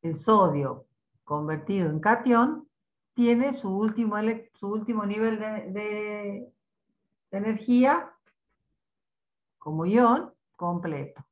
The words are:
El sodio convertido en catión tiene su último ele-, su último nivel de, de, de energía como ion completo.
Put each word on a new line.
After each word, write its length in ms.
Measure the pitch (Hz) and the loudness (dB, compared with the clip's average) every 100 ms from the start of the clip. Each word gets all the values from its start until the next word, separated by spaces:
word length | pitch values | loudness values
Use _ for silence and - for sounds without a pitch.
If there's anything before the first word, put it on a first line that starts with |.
El 120 | 165 | -4
sodio 720 | 160 - 220 185 143 135 - - _ _ _ | -4 4 6 6 2 -2 -6 -14 _ _ _
convertido 640 | - 151 151 156 151 196 170 | -8 -6 -4 -6 -4 -2 0
en 80 | 151 | 0
catión 680 | 208 233 240 233 254 311 - _ _ _ _ | 2 2 4 4 4 0 -10 _ _ _ _
tiene 400 | - 240 240 269 | 0 2 4 2
su 220 | 262 208 190 | -2 -4 -2
último 420 | 214 220 226 208 | -2 -2 -2 0
ele-, 320 | 220 226 - | 0 -4 -8
su 140 | _ 196 | _ -6
último 360 | 214 220 220 | -6 -4 -4
nivel 360 | 202 208 226 220 | -2 -2 -2 -2
de, 320 | 214 214 185 | -6 -8 -8
de, 800 | 196 208 214 208 208 208 202 247 _ _ _ _ _ _ _ _ | -8 -6 -6 -8 -8 -8 -10 -14 _ _ _ _ _ _ _ _
de 80 | 196 | -6
energía 760 | 208 220 - 247 262 330 - _ _ _ _ _ _ _ _ _ _ _ _ _ _ _ | -2 -4 2 4 6 4 -2 _ _ _ _ _ _ _ _ _ _ _ _ _ _ _
como 260 | - 156 | -8 -4
ion 480 | 170 220 240 254 349 _ _ | 2 4 6 4 0 _ _
completo. 680 | _ 175 175 170 147 139 - - | _ -4 -4 -4 -8 -10 -14 -20